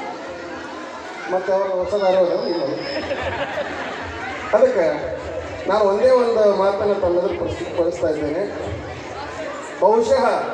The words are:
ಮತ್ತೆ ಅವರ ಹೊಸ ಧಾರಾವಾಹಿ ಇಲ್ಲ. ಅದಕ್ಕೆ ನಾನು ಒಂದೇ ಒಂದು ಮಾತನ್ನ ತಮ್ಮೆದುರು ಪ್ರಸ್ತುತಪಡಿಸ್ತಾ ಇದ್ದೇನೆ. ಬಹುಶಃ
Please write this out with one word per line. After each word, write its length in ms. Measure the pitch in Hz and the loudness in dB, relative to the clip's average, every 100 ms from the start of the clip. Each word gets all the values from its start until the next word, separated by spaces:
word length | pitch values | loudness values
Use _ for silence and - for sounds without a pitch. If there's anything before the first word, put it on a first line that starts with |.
| - - - 170 - - - - - - - - - | -10 -10 -10 -10 -10 -10 -10 -10 -10 -12 -12 -10 -2
ಮತ್ತೆ 200 | 185 185 | -2 2
ಅವರ 100 | 190 | 0
ಹೊಸ 380 | 196 180 180 202 | 0 0 0 2
ಧಾರಾವಾಹಿ 500 | 190 185 170 - - | 4 6 4 2 0
ಇಲ್ಲ. 120 | 170 143 156 - 294 - 254 269 240 277 - - - - - - - - - - | -2 -2 -2 -4 -4 -4 -4 -4 -4 -4 -4 -6 -6 -8 -8 -8 -8 -8 -8 0
ಅದಕ್ಕೆ 640 | 220 254 190 160 147 - - 190 165 - - 185 | 4 6 6 2 0 -4 -6 -8 -8 -8 -6 -2
ನಾನು 160 | 214 | 2
ಒಂದೇ 260 | 202 202 254 | 4 4 6
ಒಂದು 480 | 254 233 220 208 190 | 6 4 4 4 4
ಮಾತನ್ನ 340 | 196 202 208 | 2 2 0
ತಮ್ಮೆದುರು 420 | 196 180 175 190 | 2 2 2 0
ಪ್ರಸ್ತುತಪಡಿಸ್ತಾ 760 | 175 165 - - - 165 - 165 | -2 -4 -4 -4 0 0 0 0
ಇದ್ದೇನೆ. 720 | 151 147 165 202 - - - - - - - - 659 622 - - - | 0 -2 -2 -4 -4 -6 -8 -8 -10 -10 -10 -10 -8 -8 -8 -10 0
ಬಹುಶಃ 460 | 480 453 - 523 233 180 - | 4 4 4 4 4 2 -2